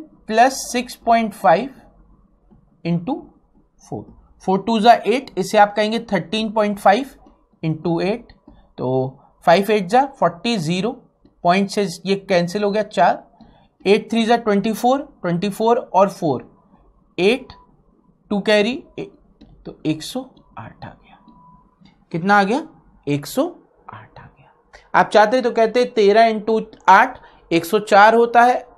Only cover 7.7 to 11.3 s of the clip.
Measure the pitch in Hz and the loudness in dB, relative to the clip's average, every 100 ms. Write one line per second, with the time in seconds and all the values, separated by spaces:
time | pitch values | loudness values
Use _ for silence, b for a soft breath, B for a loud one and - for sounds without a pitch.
7.7 | 156 175 170 175 233 - _ _ b b | -4 -4 -4 -4 -6 -10 _ _ b b
8.7 | - 127 131 131 - b b - 175 196 | -10 -4 -4 -4 -8 b b 2 2 2
9.7 | 208 180 247 285 - 170 - 233 226 151 | -2 0 0 0 -2 -4 -2 -6 -4 -4
10.7 | 180 220 277 _ _ _ | -4 -4 -8 _ _ _